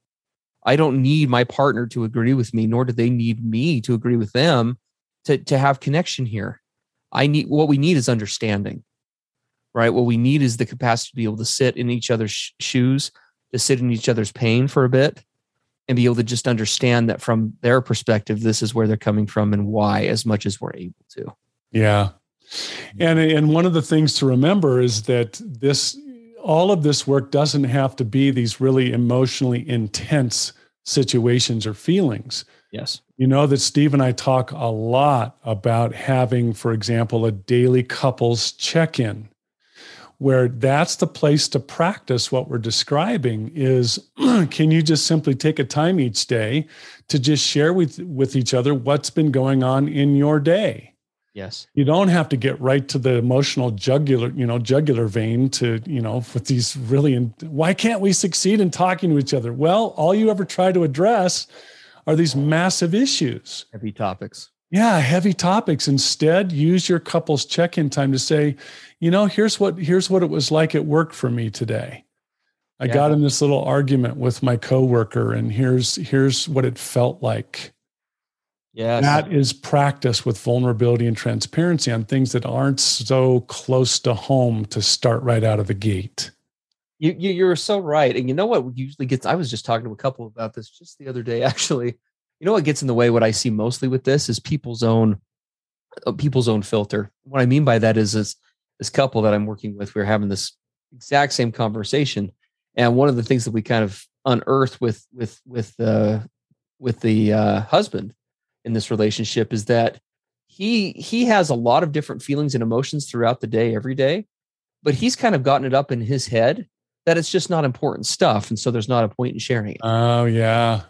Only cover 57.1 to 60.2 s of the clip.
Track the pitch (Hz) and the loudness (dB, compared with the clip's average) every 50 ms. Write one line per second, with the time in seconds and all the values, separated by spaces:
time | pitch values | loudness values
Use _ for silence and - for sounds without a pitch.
57.1 | 127 120 123 113 - - - 160 143 139 160 175 190 - - 226 233 190 196 196 | 2 0 -2 -4 -6 -10 -14 -6 -4 0 0 0 0 0 0 0 0 0 0 0
58.1 | 180 - - 180 - - - 185 214 214 196 170 - - 180 185 185 - 196 170 | 2 0 0 -2 -2 -2 0 2 2 2 2 0 0 0 0 0 0 0 0 0
59.1 | 151 143 131 - 147 131 113 117 120 127 151 165 185 220 226 196 - - 156 170 | 2 0 0 0 -2 -2 -2 -4 -2 0 0 2 2 2 0 -2 -2 0 0 2
60.1 | 196 214 | 2 2